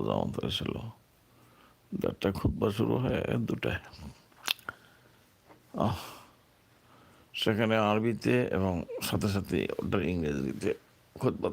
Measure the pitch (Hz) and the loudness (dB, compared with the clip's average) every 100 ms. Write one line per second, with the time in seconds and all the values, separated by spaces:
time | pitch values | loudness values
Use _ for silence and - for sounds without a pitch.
0 | 53 50 - - - - - - 113 - | 0 0 0 -2 -4 -4 -4 -6 -8 -14
1 | _ _ _ - - - - _ _ - | _ _ _ -20 -20 -20 -20 _ _ -4
2 | - - 98 98 - - 107 104 110 120 | -4 0 0 2 0 2 0 2 2 2
3 | 127 - - 120 - - 110 - - - | 0 0 0 0 -2 -2 -2 -4 -8 -16
4 | - - _ - - - - - - - | -16 -18 _ -8 -4 -4 -6 -14 -20 -20
5 | - _ _ _ - - _ - 107 87 | -20 _ _ _ -20 -20 _ 0 0 0
6 | - - - - _ _ _ _ _ - | -8 -16 -20 -20 _ _ _ _ _ -20
7 | - - - - 110 107 110 110 104 107 | -20 -20 -14 -2 2 4 4 4 4 4
8 | 117 107 120 123 - 92 95 85 - - | 2 0 2 2 2 2 2 0 -4 -6
9 | - 107 107 98 - 90 50 - - 101 | -2 0 0 0 0 0 0 -2 0 0
10 | 78 87 76 69 67 - 95 - - _ | 2 0 0 0 -2 -2 -2 -4 -8 _
11 | _ - 127 - 90 | _ -2 -2 0 -2